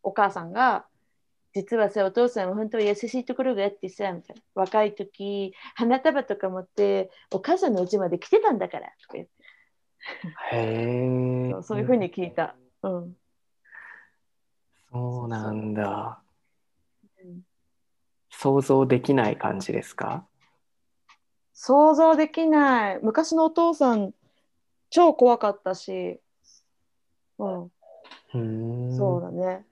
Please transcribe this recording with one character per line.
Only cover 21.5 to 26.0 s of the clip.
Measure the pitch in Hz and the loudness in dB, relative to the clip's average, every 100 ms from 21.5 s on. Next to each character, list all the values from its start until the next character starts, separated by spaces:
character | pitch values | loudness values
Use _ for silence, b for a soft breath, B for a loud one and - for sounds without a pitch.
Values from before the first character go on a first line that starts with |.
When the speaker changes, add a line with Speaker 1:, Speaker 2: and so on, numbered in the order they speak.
Speaker 1:
想 | _ - 277 302 | _ 4 8 8
像 | 294 320 311 | 8 6 6
で | 311 | 2
き | 330 320 | 0 4
な | 302 285 247 202 | 4 4 4 0
い。 | 185 | -2
昔 | 220 226 320 | 0 0 0
の | 320 | 2
お | 320 | 2
父 | 330 339 | 2 0
さ | 311 269 | 4 2
ん、 | 220 196 - _ _ _ _ _ _ _ | 2 -2 -8 _ _ _ _ _ _ _
超 | 320 339 | 6 6
怖 | 302 247 240 | 8 4 6
か | 208 | 0
っ | 202 | -4
た | 185 | -6
し。 | 185 - 185 | -8 -8 -8